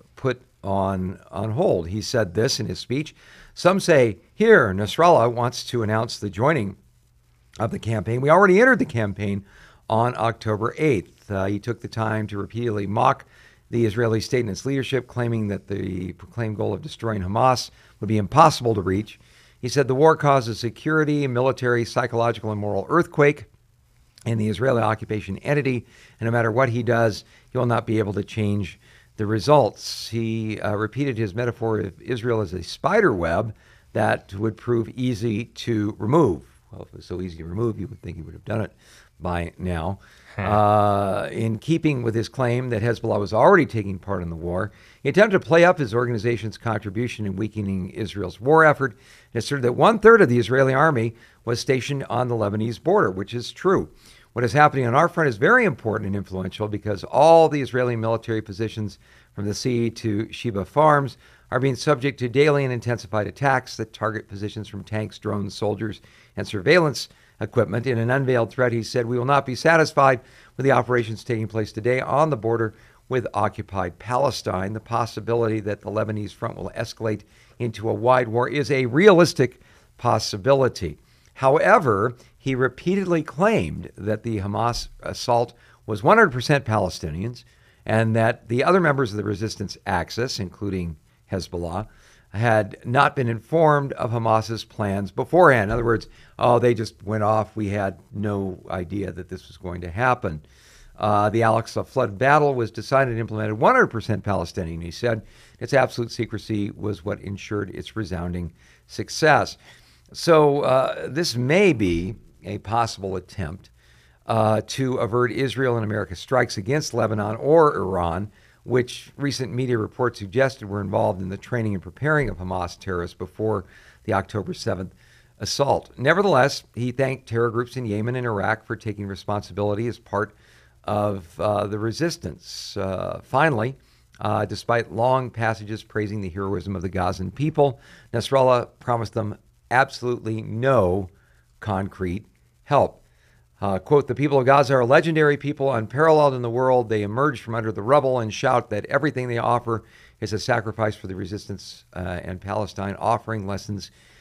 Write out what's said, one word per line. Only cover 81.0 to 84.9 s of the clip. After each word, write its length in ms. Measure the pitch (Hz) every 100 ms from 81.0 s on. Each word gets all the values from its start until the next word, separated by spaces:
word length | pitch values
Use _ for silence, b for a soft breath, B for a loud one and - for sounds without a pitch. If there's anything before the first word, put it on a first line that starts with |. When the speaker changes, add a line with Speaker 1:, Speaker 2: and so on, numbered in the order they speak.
| b b b
Speaker 1:
However, 800 | - 135 156 180 220 139 98 120 117 b _
he 160 | 135
repeatedly 680 | 127 131 - 175 196 185 165
claimed 680 | 151 139 208 196 80 76 85 -
that 260 | 101 107
the 160 | 117 107
Hamas 500 | 101 104 117 117 -